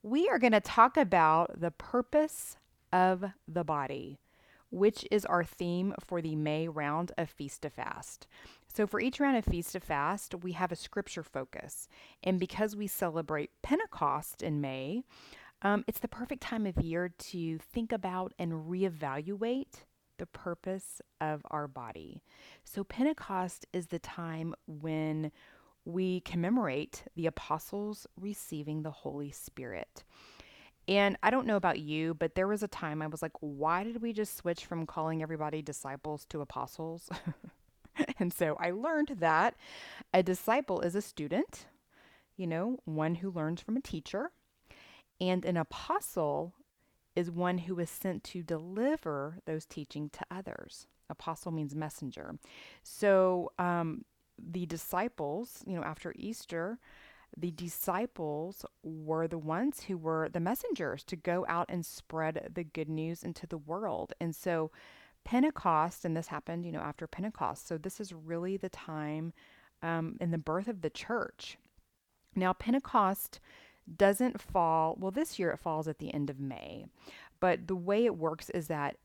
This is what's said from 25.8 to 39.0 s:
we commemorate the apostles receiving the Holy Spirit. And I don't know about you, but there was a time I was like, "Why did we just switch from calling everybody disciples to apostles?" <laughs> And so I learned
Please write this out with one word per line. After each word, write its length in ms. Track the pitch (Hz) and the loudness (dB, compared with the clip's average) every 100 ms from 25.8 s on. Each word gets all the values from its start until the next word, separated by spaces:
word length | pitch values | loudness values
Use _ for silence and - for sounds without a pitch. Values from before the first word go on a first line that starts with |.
we 380 | - 175 185 180 | -4 0 2 0
commemorate 840 | - 175 175 247 185 131 - - - | -2 0 2 2 2 0 -4 -10 -12
the 120 | - 165 | -2 -2
apostles 800 | - - 160 - 202 208 208 - - | -2 -2 -4 -2 -4 -4 -6 -14 -10
receiving 640 | 196 202 - 156 147 156 | -8 -8 -6 -6 -2 -2
the 80 | 156 | -4
Holy 400 | 147 139 143 143 | -6 -8 -6 -8
Spirit. 720 | - - - 123 90 - - - - - - - - - _ - | -8 -14 -10 -8 -8 -8 -14 -20 -20 -20 -20 -20 -20 -20 _ 4
And 280 | 196 202 - | 6 6 6
I 80 | 214 | 4
don't 160 | 254 262 | 4 4
know 80 | |
about 240 | 202 180 156 | 4 4 2
you, 360 | 151 156 160 | 0 0 0
but 200 | 160 165 | 0 0
there 140 | - 190 | 2 2
was 160 | 208 | 0
a 40 | 208 | -2
time 320 | - 160 151 | -4 -4 -4
I 60 | 156 | -4
was 160 | 156 | -4
like, 120 | 160 - | -8 -6
"Why 460 | 151 139 151 175 | -8 0 2 2
did 180 | 214 233 | 0 -4
we 100 | 233 | -2
just 240 | 214 208 - | -2 -4 -2
switch 300 | 175 170 - | -2 -2 -4
from 200 | 170 160 | -4 -4
calling 360 | - 160 160 | -2 -2 -2
everybody 400 | 156 156 151 156 | -2 -4 -4 -4
disciples 600 | 147 143 139 143 156 151 - | -6 -8 -8 -6 -6 -8 -6
to 100 | 156 | -8
apostles?" 680 | 143 131 127 - 160 170 - | -6 -6 -8 -6 -8 -8 -10
<laughs> 1040 | 175 - - - _ _ _ - - 294 - | -8 -8 -8 -16 _ _ _ -12 -4 -2 0
And 140 | 180 | -2
so 240 | - 160 147 | 2 0 2
I 140 | 170 | -2
learned 460 | 190 285 311 | 0 0 2